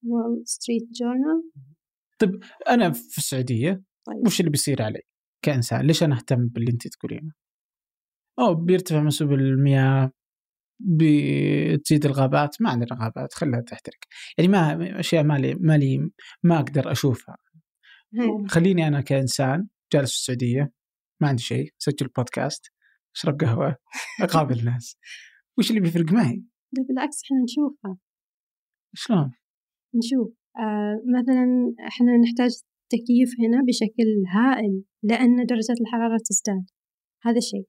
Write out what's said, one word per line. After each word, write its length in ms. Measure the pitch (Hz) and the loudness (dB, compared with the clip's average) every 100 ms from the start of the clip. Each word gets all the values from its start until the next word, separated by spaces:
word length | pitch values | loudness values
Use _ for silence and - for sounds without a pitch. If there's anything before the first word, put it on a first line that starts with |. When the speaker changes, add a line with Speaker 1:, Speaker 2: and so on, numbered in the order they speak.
| 240 | -2
Speaker 1:
وول 360 | 233 226 233 240 | -2 -2 -4 -6
ستريت 380 | - - 233 233 | -12 -4 -4 -4
جورنال. 600 | - 240 254 285 330 330 - - _ _ _ _ _ | -6 -4 -2 0 -2 -4 -18 -20 _ _ _ _ _
Speaker 2:
طيب، 200 | 214 190 - - - | -2 -2 -12 -12 0
أنا 220 | 240 185 | 2 2
في 260 | 135 - - | -2 -8 -8
السعودية، 680 | - 135 127 117 139 190 - _ - | -6 -4 -2 -2 0 -2 -8 _ -14
Speaker 1:
طيب. 180 | 220 233 | -2 -2
Speaker 2:
وش 140 | - | 2
اللي 120 | 165 | 0
بيصير 300 | 147 - 135 | 0 -2 -2
علي 200 | 110 107 - _ _ _ - | -2 -6 -14 _ _ _ -2
كإنسان؟ 420 | 135 117 123 135 | 0 -2 0 2
ليش 160 | 160 | 2
أنا 120 | 165 127 | 2 0
أهتم 320 | - 131 120 | 0 0 0
باللي 240 | 120 117 | -2 -2
أنت 160 | 120 139 | -2 -6
تقولينه؟ 440 | - 127 - 156 156 _ _ _ _ _ _ _ _ _ - | -12 -10 -10 -12 -16 _ _ _ _ _ _ _ _ _ 0
أو 160 | 240 165 | 2 2
بيرتفع 460 | 170 185 185 156 | 2 2 2 2
منسوب 300 | 151 143 151 | 2 2 2
المياه، 800 | 139 135 135 139 135 135 135 131 - _ _ _ _ _ _ | 2 2 2 4 4 4 4 0 -2 _ _ _ _ _ _
بتزيد 1300 | 202 160 160 147 143 143 147 147 160 151 - 151 147 | 0 2 4 4 2 0 2 0 0 -2 2 2 2
الغابات، 560 | 135 135 147 147 - | 2 2 2 -2 -2
ما 80 | 226 | -2
عندنا 280 | 123 117 123 | 0 -4 -4
غابات، 320 | 113 117 127 | -6 -6 -12
خلها 280 | - 160 120 | -6 -4 -2
تحترق. 360 | 120 - - - - - - - | -6 -14 -16 -20 -20 -20 -14 0
يعني 120 | 170 | 4
ما، 480 | 196 160 160 175 - | 4 2 0 -6 -6
أشياء 240 | 165 170 | -2 2
ما 100 | 151 | 2
لي، 220 | 147 131 151 | 2 0 0
ما 220 | 170 156 | 4 4
لي، 340 | 135 135 151 _ - - | 4 0 -2 _ -20 -2
ما 160 | 175 165 | 2 2
أقدر 320 | 127 143 127 | 0 -2 -2
أشوفها. 460 | 123 143 117 - - _ 160 _ _ _ - _ | 0 0 -2 -6 -20 _ _ _ _ _ -20 _
Speaker 1:
هي. 340 | 214 240 214 202 | -2 -2 -2 -2
Speaker 2:
خليني 400 | 170 175 185 156 | 2 2 2 2
أنا 140 | 147 | 0
كإنسان 680 | 127 139 135 - 131 143 208 _ _ | 0 0 0 -2 -2 -2 -4 _ _
جالس 180 | 151 131 | 0 0
في 60 | - | -4
السعودية، 540 | - 123 123 123 147 _ _ _ _ _ | -6 -4 -2 0 -2 _ _ _ _ _
ما 60 | 147 | 0
عندي 140 | 127 | 0
شيء، 320 | - 123 147 _ | -2 -4 -6 _
سجل 300 | - 143 131 | -6 -4 -6
بودكاست، 580 | - 120 - 131 - - _ _ _ _ - | -4 -6 -4 -6 -6 -16 _ _ _ _ -8
أشرب 240 | 175 147 | -4 -2
قهوة، 340 | 151 113 143 - _ - - - | 0 0 -2 -4 _ -16 -14 -6
أقابل 440 | 185 160 143 123 117 | -2 0 0 -2 -2
Speaker 1:
<laughs> 0 | |
Speaker 2:
ناس. 320 | 123 - - - - - _ _ - | -4 -8 -20 -20 -20 -20 _ _ -2
وش 120 | 220 | 0
اللي 120 | 220 | 2
بيفرق 300 | 175 165 165 | 0 0 2
معي؟ 320 | 208 175 - - _ _ 262 | 2 2 0 -8 _ _ -8
Speaker 1:
لا، 60 | 262 | -4
بالعكس، 320 | 254 - - | -4 -4 -8
إحنا 140 | - 269 | -4 -2
نشوفها. 540 | 240 240 294 285 202 185 _ _ _ _ _ _ _ _ _ - | 0 -2 -4 -4 -12 -14 _ _ _ _ _ _ _ _ _ -18
Speaker 2:
شلون؟ 360 | - 208 139 - _ _ _ _ _ 240 | 0 0 0 -4 _ _ _ _ _ -4
Speaker 1:
نشوف، 380 | 233 262 226 - _ - | 0 0 -2 -6 _ -8
آه، 440 | 220 214 208 214 247 247 | -4 -2 -2 -4 0 0
مثلًا 560 | 247 254 247 247 240 233 - | 2 2 2 2 0 -4 -12
إحنا 300 | - 240 240 | 0 4 6
نحتاج 340 | 233 233 247 254 _ _ _ | 4 4 0 -2 _ _ _
تكييف 380 | 233 233 240 247 240 | -6 2 4 4 2
هنا 220 | 226 240 262 | 2 4 2
بشكل 560 | 240 214 - 220 214 185 185 | 0 -2 0 2 2 0 2
هائل 480 | 254 269 214 190 190 _ | 2 2 0 -2 -6 _
لأن 420 | 208 233 254 247 240 | -2 2 4 4 2
درجات 360 | 233 220 233 | -2 -2 -2
الحرارة 360 | 226 240 233 226 226 | -2 -2 0 -2 -2
تزداد. 400 | 202 - 196 185 _ _ _ _ _ 233 | -4 -2 -4 -6 _ _ _ _ _ 0
هذا 140 | 233 | 0
شيء. 260 | 240 202 | -2 -8